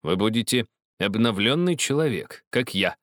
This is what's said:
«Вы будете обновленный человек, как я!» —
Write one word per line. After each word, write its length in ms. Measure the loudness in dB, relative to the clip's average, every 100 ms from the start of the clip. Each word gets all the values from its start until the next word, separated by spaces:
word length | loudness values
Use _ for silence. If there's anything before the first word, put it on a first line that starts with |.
«Вы 140 | 0
будете 500 | 0 2 0 0 -2 -2 _ _ _
обновленный 760 | -2 2 0 2 0 2 0
человек, 680 | -2 0 0 0 -2 -8 -18 _
как 240 | -2 -2
я!» — 220 | 0 0 -2